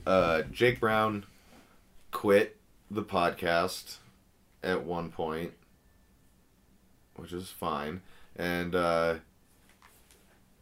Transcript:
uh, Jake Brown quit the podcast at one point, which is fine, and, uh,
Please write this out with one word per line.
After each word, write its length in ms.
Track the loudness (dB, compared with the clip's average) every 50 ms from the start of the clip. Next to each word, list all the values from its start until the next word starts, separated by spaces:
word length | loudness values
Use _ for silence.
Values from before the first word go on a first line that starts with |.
| 0
uh, 340 | 2 4 4 4 4 2 0 -2 -4
Jake 280 | -2 2 2 2 2 2
Brown 460 | 0 0 2 2 0 0 -2 -4 -8 -14 -20 -20 -20 -20 -20 -20 -20 _ -20 _ _ _ -20 -20 -14 -10
quit 480 | -8 -2 4 6 6 6 6 2 -2 -10 _ _ _ _ _ -8
the 100 | -6 -6
podcast 960 | -4 -2 2 2 2 2 2 0 0 2 2 2 2 0 -2 -8 -12 -16 -18 -20 -20 -20 -20 _ _ _ _ _ _ _ _ _
at 220 | -4 -2 -2 -2 -2
one 260 | -4 -6 -6 -6 -6
point, 420 | -6 -6 -6 -4 -4 -6 -8 -8 -12 -16 _ _ _ _ _ _ _ _ _ _ _ _ _ _ _ _ _ _ _ _ _ _ _ _ _ _ _ _ _ _ -20
which 180 | -18 -14 -10 -10
is 160 | -10 -10 -10
fine, 520 | -10 -6 -4 -4 -2 -2 -4 -6 -8 -10 -12 -16 -20 -20 -20 -16 -8
and, 400 | -4 -2 -2 -2 -2 -2 0 0
uh, 400 | 2 2 4 4 4 2 2 0 -2 -6 _ _ _ _ _ _ _ _ _ _ _ -20 -20 -20 -20 _ _ -20 -20 _ _ _ _ _ _ _ _